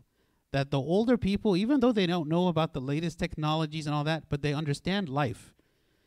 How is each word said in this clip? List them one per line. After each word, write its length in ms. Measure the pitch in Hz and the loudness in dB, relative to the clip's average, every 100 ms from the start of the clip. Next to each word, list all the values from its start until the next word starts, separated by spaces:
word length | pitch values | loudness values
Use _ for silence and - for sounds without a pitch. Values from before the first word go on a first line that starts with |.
| _ _ _ _ _ | _ _ _ _ _
that 200 | 139 139 | -4 0
the 80 | 139 | -2
older 380 | 135 190 233 240 | 2 2 4 2
people, 380 | 190 202 220 180 | 2 0 2 2
even 240 | 220 294 | 2 4
though 100 | 240 | 4
they 160 | 214 180 | 4 2
don't 200 | 175 151 | 0 0
know 200 | 170 180 | 2 2
about 260 | 160 160 | 2 0
the 80 | 151 | -2
latest 380 | 127 147 170 - | -4 -2 -2 -4
technologies 640 | 170 - 151 156 156 160 147 | -6 -4 -2 0 -2 -4 -4
and 100 | 147 | -2
all 80 | |
that, 200 | 147 160 - | 0 -2 -4
but 140 | 143 | -4
they 120 | 143 | -2
understand 540 | 147 156 143 - 196 175 | -2 -2 -4 -2 -2 -2
life. 460 | 139 143 92 - _ _ _ _ _ | -2 -2 -4 -14 _ _ _ _ _